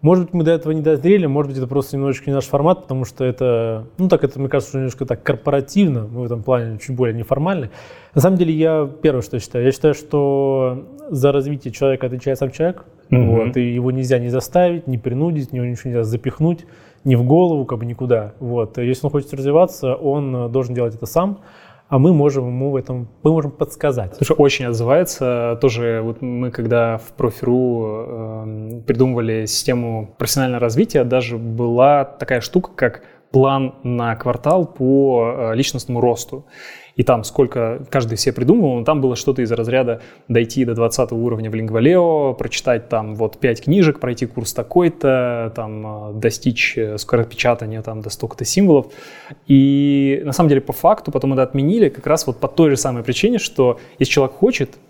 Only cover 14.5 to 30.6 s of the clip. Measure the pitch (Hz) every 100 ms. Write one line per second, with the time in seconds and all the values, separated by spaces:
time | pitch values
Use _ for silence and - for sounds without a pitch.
14.5 | 180 180 175 165 123 123 120 160 160 127
15.5 | 123 123 120 131 120 113 120 135 - 156
16.5 | 170 - - - _ 135 123 123 156 180
17.5 | 156 123 120 117 120 127 117 104 104 123
18.5 | 120 110 - 123 127 147 147 139 139 135
19.5 | 147 180 180 135 127 156 143 139 127 120
20.5 | 123 123 123 117 113 113 - 185 196 -
21.5 | - - _ _ 135 147 170 143 139 123
22.5 | 123 139 135 - 127 117 _ 151 160 147
23.5 | - 147 - 147 123 95 - 139 156 143
24.5 | 135 127 113 117 147 175 - 127 123 117
25.5 | 117 135 117 120 113 110 117 127 123 127
26.5 | 117 117 120 117 113 - - 127 - 123
27.5 | 123 127 117 110 107 117 117 110 110 110
28.5 | 107 110 117 110 117 131 120 113 110 107
29.5 | - - 123 117 113 110 _ 117 - 131
30.5 | 123